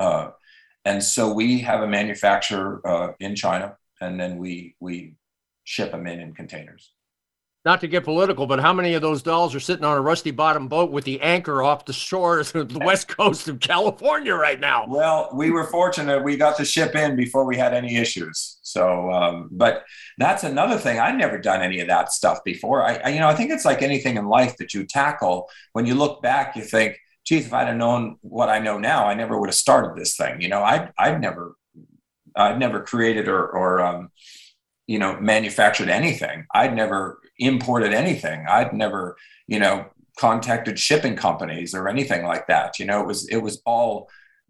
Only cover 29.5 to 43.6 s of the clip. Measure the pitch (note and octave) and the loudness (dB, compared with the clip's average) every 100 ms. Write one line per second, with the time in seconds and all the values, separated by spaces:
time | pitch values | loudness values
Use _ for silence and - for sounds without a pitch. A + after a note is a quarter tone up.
29.5 | - - C3 - - - - C2 - F2+ | 2 4 4 4 -4 -6 -2 -4 -4 -2
30.5 | G2+ G#2 D3+ F3 - G#2 - G2 E2+ F2 | 0 2 2 0 0 2 2 -2 -4 -10
31.5 | - _ - - _ _ _ _ - G#2 | -16 _ -20 -20 _ _ _ _ 2 4
32.5 | A2+ B2 - - A#2+ A2+ G#2+ F#2+ F#2+ F2+ | 4 0 -2 -2 0 2 2 2 0 0
33.5 | F#2 F#2 F#2 F2+ F2 F2+ _ - - - | 0 2 2 0 -2 -10 _ -20 -20 -20
34.5 | _ _ _ - G#2+ F#2+ - G#2 A2 A2 | _ _ _ -6 -2 -2 0 2 2 2
35.5 | - G#2+ - F2+ F#2 E3 C3 - D#2+ - | 4 4 4 0 2 0 -2 -6 -8 0
36.5 | G#2 C3 A#2 G#2+ G2 F#2 - _ - B2+ | 2 2 2 -2 -2 -4 -8 _ -2 0
37.5 | B2+ B2 A#2+ G#2 G#2+ F3 D3+ D#2 D#2+ D#2 | 2 2 2 2 2 0 -2 -4 -6 2
38.5 | G#2 A#2 G#2+ A2 G2 F2+ - - _ - | 2 2 -2 -4 -4 -8 -12 -20 _ -6
39.5 | G#2+ G2+ G2 - _ _ - A#2+ A2+ A#2+ | 0 2 0 -4 _ _ 0 2 2 0
40.5 | A#2 - G2 - D3+ C#3 G2+ G2+ E2 E2 | -2 -2 -2 2 2 2 0 0 -2 -4
41.5 | D#2+ F2 F#2 F#2+ B2 D3+ F2+ E2+ E2 - | -8 -8 -6 -4 -2 -2 -2 -2 -4 2
42.5 | D#2+ F2 - F#2+ G#2 G2+ G2 - A2+ G#2+ | 2 2 -4 -2 -2 -2 -4 -4 -4 -4
43.5 | - | -6